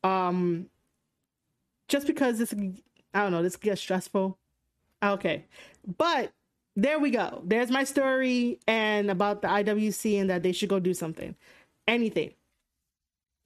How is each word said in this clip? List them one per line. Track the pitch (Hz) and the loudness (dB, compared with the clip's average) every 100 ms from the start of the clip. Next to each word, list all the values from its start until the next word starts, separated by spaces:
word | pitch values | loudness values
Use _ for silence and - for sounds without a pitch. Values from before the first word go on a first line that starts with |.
Um, | 190 190 180 180 175 170 180 _ _ _ _ _ _ _ _ _ _ _ _ | 2 2 2 2 0 -2 -6 _ _ _ _ _ _ _ _ _ _ _ _
just | 285 285 | -2 0
because | 311 262 226 | 0 2 0
this, | 233 202 196 185 _ _ _ | -2 -4 -6 -8 _ _ _
I | 190 | -2
don't | 202 | 0
know, | 175 | 2
this | 175 175 | 0 0
gets | 208 196 | -2 -2
stressful. | - 185 - 202 190 185 _ _ _ _ _ _ | -2 -4 -2 -2 -2 -6 _ _ _ _ _ _
Okay. | 202 196 185 156 - - - - - 175 | 0 0 -2 -4 -8 -20 -20 -20 -14 -2
But | 330 311 220 _ _ _ _ - | 0 0 -2 _ _ _ _ 0
there | 240 311 | 0 2
we | 285 | 0
go. | 233 185 - 175 | 0 -2 -6 -2
There's | 220 240 | 0 2
my | 262 269 | 0 0
story | 285 269 262 262 247 240 - - | 0 2 2 2 2 0 -2 0
and | 226 214 208 202 | 0 2 2 0
about | 185 202 208 | 2 0 0
the | 170 | 0
I | 196 | 2
W | 208 208 214 | 2 0 0
C | 196 220 202 | -2 0 0
and | 196 | 2
that | 180 | 0
they | 175 | 0
should | 180 208 | 0 0
go | 196 | 0
do | 180 | 0
something. | 175 160 160 - - - - _ _ - | -2 -4 -8 -12 -14 -20 -20 _ _ -2
Anything. | 240 226 170 147 - _ _ _ _ _ _ _ _ _ _ | 0 0 -2 -4 -8 _ _ _ _ _ _ _ _ _ _